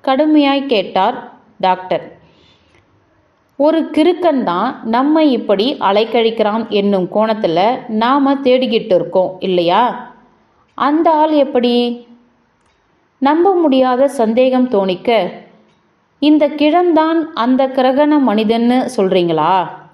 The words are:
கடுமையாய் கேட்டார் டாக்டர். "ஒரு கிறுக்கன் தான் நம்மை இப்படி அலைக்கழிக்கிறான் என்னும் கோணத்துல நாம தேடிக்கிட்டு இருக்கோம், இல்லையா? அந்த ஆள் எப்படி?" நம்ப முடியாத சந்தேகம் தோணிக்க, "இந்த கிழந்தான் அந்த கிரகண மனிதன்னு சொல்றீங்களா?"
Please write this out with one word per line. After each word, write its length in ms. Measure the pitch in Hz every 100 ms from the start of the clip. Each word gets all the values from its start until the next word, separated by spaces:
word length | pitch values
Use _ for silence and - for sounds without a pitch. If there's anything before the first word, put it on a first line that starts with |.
கடுமையாய் 580 | - 262 311 302 277 277 277
கேட்டார் 500 | 220 175 190 202 262 - - _ _
டாக்டர். 440 | 185 185 - 165 - - _ _ _ _ _ _ _ _ _ _ _ _ _ -
"ஒரு 200 | 294 320 285
கிறுக்கன் 520 | 294 330 359 349 277
தான் 260 | 185 175 233 -
நம்மை 400 | 226 233 285 311 311
இப்படி 340 | 233 - 196 240 -
அலைக்கழிக்கிறான் 840 | 190 202 220 240 226 220 208 220 220
என்னும் 380 | 202 202 196 175
கோணத்துல 480 | 208 220 214 196 165 208 254 - 214
நாம 400 | 233 285 269 277
தேடிக்கிட்டு 600 | 262 254 254 220 - 180
இருக்கோம், 360 | 170 190 185 -
இல்லையா? 440 | 196 175 170 190 247 185 - - _ _ _ _ _ -
அந்த 300 | 254 311 330
ஆள் 200 | 311 311 302
எப்படி?" 380 | 269 247 240 240 240 240 - - _ _ _ _ _ _ _ _ _ _
நம்ப 340 | 269 320 349 359
முடியாத 520 | 320 262 254 247 277
சந்தேகம் 640 | 277 220 226 262 254 247
தோணிக்க, 500 | 202 190 185 - 226 180 - - _ _ _ _ _ _ _
"இந்த 240 | 185 302 294
கிழந்தான் 680 | 294 294 339 359 311 320 330 320
அந்த 300 | - 233 254 262
கிரகண 520 | 262 254 262 294 302
மனிதன்னு 600 | 254 208 220 233 233 254 233
சொல்றீங்களா?" 640 | - 190 185 175 160 156 185 160 - -